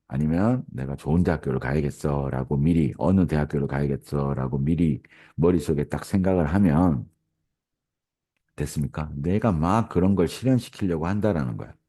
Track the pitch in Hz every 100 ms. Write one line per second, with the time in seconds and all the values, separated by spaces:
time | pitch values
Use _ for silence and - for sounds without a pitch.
0 | _ 65 78 82 107 127 - - 67 69
1 | - 82 87 82 71 65 64 73 71 -
2 | 76 71 69 65 65 71 73 82 73 -
3 | 76 95 85 76 73 73 69 67 71 67
4 | - 73 69 67 65 67 69 82 85 64
5 | - - - - 82 90 78 73 71 73
6 | - 101 92 92 76 90 98 73 90 69
7 | - _ _ _ _ _ _ _ _ _
8 | _ _ _ _ _ - 71 - 69 -
9 | 76 73 76 101 113 82 82 107 113 -
10 | 92 95 82 - 120 127 - - 101 82
11 | 82 104 104 87 64 53 52 -